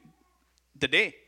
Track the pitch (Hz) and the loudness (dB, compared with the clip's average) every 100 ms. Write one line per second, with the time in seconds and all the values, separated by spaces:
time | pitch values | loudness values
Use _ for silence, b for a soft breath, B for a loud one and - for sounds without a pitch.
0 | - _ _ _ _ _ _ 143 131 165 | -20 _ _ _ _ _ _ -6 0 0
1 | 190 - | 0 -6